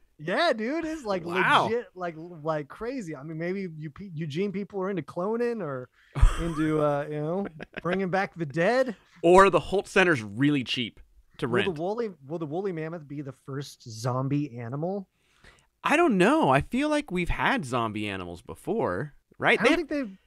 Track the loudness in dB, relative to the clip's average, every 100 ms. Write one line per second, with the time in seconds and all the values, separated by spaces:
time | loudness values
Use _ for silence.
0 | _ -12 -4 0 0 0 -2 -4 -6 -6
1 | -4 -4 -2 0 4 4 4 -2 -6 -8
2 | -8 -8 -14 -8 -4 -4 -6 -10 -8 -8
3 | -8 -10 -10 -6 -6 -4 -8 -10 -12 -12
4 | -12 -8 -6 -4 -4 -4 -6 -6 -4 -4
5 | -6 -6 -4 -2 -2 -4 -6 -8 -10 _
6 | _ 4 4 4 -2 0 0 2 2 0
7 | -4 -6 -4 -4 -6 -10 -16 -8 -4 -2
8 | 0 -2 -2 -6 -6 0 2 2 0 -4
9 | _ 0 8 10 10 6 2 -2 2 4
10 | 6 4 0 0 2 2 0 -2 -4 -8
11 | -20 _ _ -6 0 2 2 0 -2 -2
12 | -4 -8 -10 -8 -6 -4 -4 -6 -8 -10
13 | -10 -10 -10 -12 -10 -10 -10 -14 -16 -6
14 | -2 0 0 0 -2 -6 -8 -6 -4 -6
15 | -10 _ _ _ -20 -20 _ _ 0 4
16 | 4 6 6 6 6 4 2 -2 0 0
17 | -2 -2 0 0 0 0 0 0 0 -2
18 | -4 -4 -6 -10 -12 -10 -6 -2 0 -2
19 | -4 -10 _ -4 0 4 4 2 0 -4
20 | -6 -10